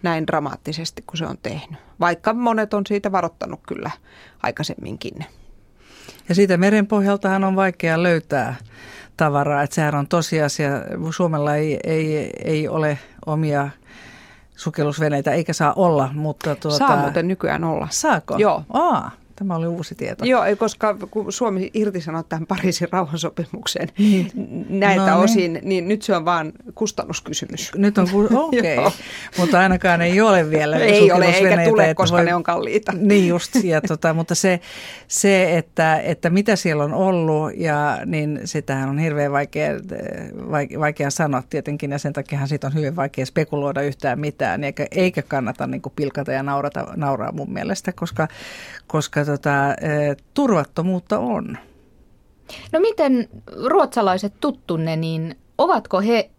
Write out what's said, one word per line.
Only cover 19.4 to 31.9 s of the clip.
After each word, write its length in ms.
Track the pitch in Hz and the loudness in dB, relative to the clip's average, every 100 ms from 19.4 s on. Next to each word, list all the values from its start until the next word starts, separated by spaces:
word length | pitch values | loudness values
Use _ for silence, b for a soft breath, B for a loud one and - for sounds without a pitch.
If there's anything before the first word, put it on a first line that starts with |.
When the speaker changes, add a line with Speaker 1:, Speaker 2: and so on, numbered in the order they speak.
Speaker 2:
Tämä 160 | 196 170 | -4 -2
oli 100 | 165 | -2
uusi 280 | 170 165 | -4 -8
tieto. 300 | - - - | -8 -8 -4
Speaker 1:
Joo, 200 | 240 254 | 0 2
ei, 120 | 196 208 | 2 0
koska 400 | 220 - 214 208 202 | -2 -2 -4 -2 -6
kun 220 | 214 196 | -6 -6
Suomi 380 | 196 240 190 190 | -4 -2 -2 -4
irtisanoi 500 | 220 208 185 160 160 165 | -2 -2 -2 -6 -8 -6
tämän 180 | 160 160 | -6 -4
Pariisin 420 | 185 185 170 175 | -2 -2 -2 -2
rauhansopimuksen 960 | 180 165 160 160 - 170 - - - - - | -2 -2 -4 -6 -6 -8 -6 -6 -6 -6 2
Speaker 2:
Niin. 320 | 208 196 175 - | 4 4 2 -6
Speaker 1:
n-, 420 | - - - 196 | -8 -8 -6 0
näiltä 300 | 202 190 190 | 2 4 4
Speaker 2:
No 40 | |
niin. 100 | 170 | 4
Speaker 1:
osin, 360 | 202 226 175 165 | 6 4 2 -2
niin 260 | 180 190 170 | -2 -2 0
nyt 140 | 208 | -2
se 140 | - 185 | 0 0
on 80 | |
vaan 280 | 165 175 156 - 247 | 2 0 -2 -10 -18
kustannuskysymys. 960 | - 214 - - 165 - 151 - - - | -6 -6 -4 -8 -8 -6 -8 -8 -10 -8
Speaker 2:
Nyt 240 | - 202 208 | 0 2 4
on 100 | 185 | 2
ku-, 180 | 196 208 233 | 4 4 4
Speaker 1:
<laughs> 80 | 311 | 2
Speaker 2:
okei. 300 | 254 175 135 | 2 2 2
Speaker 1:
Joo. 160 | 147 - B B B - | 0 0 B B B -2
Speaker 2:
Mutta 220 | 175 190 | 2 6
ainakaan 420 | 190 185 190 170 | 4 4 2 2
ei 180 | 170 185 | 4 4
ole 300 | 220 190 156 | 6 6 4
vielä 260 | 156 151 156 | 2 2 2
Speaker 1:
Ei 360 | 220 208 202 | 6 8 8
ole, 120 | 175 | 8
eikä 140 | 180 180 | 6 6
Speaker 2:
sukellusveneitä, 320 | 190 175 165 | 6 6 4
Speaker 1:
tule, 120 | 147 | 6
Speaker 2:
että 100 | 160 | 4